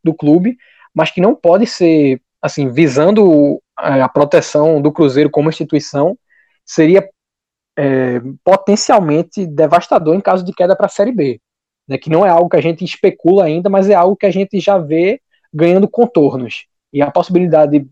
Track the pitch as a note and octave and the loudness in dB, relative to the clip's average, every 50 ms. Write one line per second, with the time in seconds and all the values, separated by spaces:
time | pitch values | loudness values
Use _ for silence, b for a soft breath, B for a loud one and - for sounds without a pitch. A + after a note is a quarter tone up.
0 | - E3 D3+ - D3+ D3 D3+ F3+ F3+ A#3+ B3 b b b b b b b _ D#3 | -6 -6 -4 -2 0 2 2 2 2 -2 -4 b b b b b b b _ -4
1 | D#3+ D#3 - F#3 F3+ A3 D4 - - E3+ F3 G3+ A#3+ - - - F3+ E3 D#3+ D#3 | -4 -4 -2 0 0 0 0 0 2 2 2 2 0 -2 -2 -2 0 2 2 2
2 | C#3+ C#3 C3 - - _ _ _ - D3 - D3+ C#3+ C3 A#2+ C#3 E3+ C#3+ B2 C#3 | 2 0 -2 -4 -8 _ _ _ -10 -8 -6 -6 -6 -4 0 0 0 0 2 0
3 | D#3 F#3 G#3+ G#3+ G#3 F#3 D#3+ D3 C#3+ C#3+ - - - _ _ - - - C#3 C3+ | 0 2 2 4 4 4 4 4 2 2 0 -4 -10 _ _ -8 -4 -2 0 0
4 | C3 B2+ - C#3+ D3 C#3+ - D#3+ - - - D3 D3+ E3 D#3+ D3 C#3+ D3+ D3 - | 0 0 0 -2 0 2 2 0 0 0 -2 0 2 2 0 0 0 -2 0 2
5 | D#3 C#3 B2+ C#3+ D3+ C#3+ - D3+ D3 D#3+ D#3+ - E3 - D#3+ C#3+ - - - C#3 | 0 2 2 0 0 0 0 -2 -2 -2 -4 -6 -6 -4 -4 -4 -4 -4 -4 -2
6 | C#3+ F3+ B3+ - _ _ _ _ _ _ _ _ _ - - - D#3+ D#3 F3+ F#3+ | -2 -2 -2 -6 _ _ _ _ _ _ _ _ _ -8 -2 0 2 4 4 2
7 | G3 - _ _ _ _ _ _ _ _ _ _ _ _ _ D3+ C#3+ C#3 C3+ C3 | 2 -2 _ _ _ _ _ _ _ _ _ _ _ _ _ -6 -4 -2 -2 -2
8 | B2+ B2+ B2 B2 A#2 C3+ C#3 - _ F3+ F#3+ F#3+ - - G3+ - - - C4 G#3+ | -2 -4 -4 -6 -8 -10 -16 -4 _ 0 0 2 2 -2 -2 -2 0 0 0 2
9 | F3+ D3+ D3 D#3+ F3 - _ G#3 F#3+ E3 D3 C#3+ D#3 C#3+ E3+ F3 - - C#4+ G#3+ | 2 0 -2 -2 -2 -4 _ -10 -10 -6 -2 -2 0 2 2 0 0 0 -2 -2
10 | E3 D3+ E3 G3 - G3 F#3 F#3+ F3+ F3+ - - F3+ F3+ F#3+ - G#3 F#3 - - | 0 0 -2 0 0 -2 -2 -2 -4 -8 -6 -4 -2 0 0 0 -2 -4 -2 -2
11 | G3+ B3 C4 G3 D3 C3+ A#2 - _ _ _ _ _ _ _ _ _ - C3+ C3 | -2 -2 -2 -2 -4 -4 -4 -8 _ _ _ _ _ _ _ _ _ -12 -12 -10
12 | - D#3+ D#3 E3 G3+ F#3+ E3+ E3+ F3 F3 - D#3 - E3 E3 - F#3 E3 - - | -4 -2 0 2 2 4 4 2 2 2 0 0 0 -2 -4 -6 -8 -10 -6 -2
13 | - F#3+ F3+ - - E3 F#3+ G3 F#3 D#3 D3+ E3+ F3+ G3+ G3 G3 F#3+ G3+ G3+ F3 | -2 -2 -2 0 0 2 2 2 2 0 -2 -2 -2 -2 0 0 2 2 2 2
14 | F3 F#3 G#3 - - G3 - F#3+ G3 - - F#3+ D#3+ - G3+ F#3 D#3+ C#3+ D#3 D#3+ | 2 0 0 0 -2 -2 -2 -2 -4 -4 -6 -4 -2 0 -2 -2 -2 -2 -2 -2
15 | F3 F#3+ B3 - _ _ _ _ _ _ - D3+ E3 E3+ F3+ F#3+ G3+ - - A#3 | 0 -2 -4 -6 _ _ _ _ _ _ -4 0 0 2 4 2 2 0 0 -2
16 | A#3+ A#3 - E3+ D3 C3+ C3+ C3 B2 A2 - - - _ _ _ _ _ - C#3+ | -2 0 2 2 0 2 0 -4 -8 -10 -12 -16 -20 _ _ _ _ _ -4 -4
17 | C#3+ C#3+ - F3 F3 - F3+ F3 F3+ E3+ D#3 D#3 D3+ D3 D3 D3 C#3 C3 | -4 -2 -2 -2 -2 0 0 0 0 2 2 2 2 2 2 -2 -2 -4